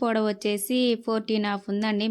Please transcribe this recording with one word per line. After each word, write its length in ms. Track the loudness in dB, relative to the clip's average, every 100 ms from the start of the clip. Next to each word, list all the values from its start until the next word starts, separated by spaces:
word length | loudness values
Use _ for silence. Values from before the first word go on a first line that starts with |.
పొడవు 260 | 0 2 0
వచ్చేసి 480 | 0 -2 -2 0 2 2 2
ఫోర్టీన్ 420 | 0 -2 0 0 0
హాఫ్ 180 | -4 -4
ఉందండి 340 | -2 0 0 0